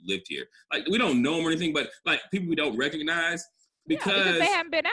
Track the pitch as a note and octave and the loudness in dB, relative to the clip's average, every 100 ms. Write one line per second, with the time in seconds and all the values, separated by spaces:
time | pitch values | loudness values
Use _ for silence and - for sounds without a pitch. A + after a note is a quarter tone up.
0 | F2 G2 - C#2 B1+ _ - D#3 D#3+ A3+ | -6 -6 -6 -10 -10 _ -6 -4 0 0
1 | G3+ B2 C3+ E3 E3 D#3+ E3+ D3 - - | 2 2 2 0 0 0 0 -2 -4 -6
2 | F3 D3 - G3 F3 D3+ D3+ A2 C#3+ D#3 | -2 -2 -2 -4 -2 0 0 0 -2 -2
3 | D3+ E3+ E3 E3+ - _ _ _ - D#3 | -2 -2 -2 -4 -8 _ _ _ -4 -2
4 | G3 G3 F#3 E3+ E3 F4+ E4 D#4+ E4+ | 2 2 4 4 4 2 0 -2 0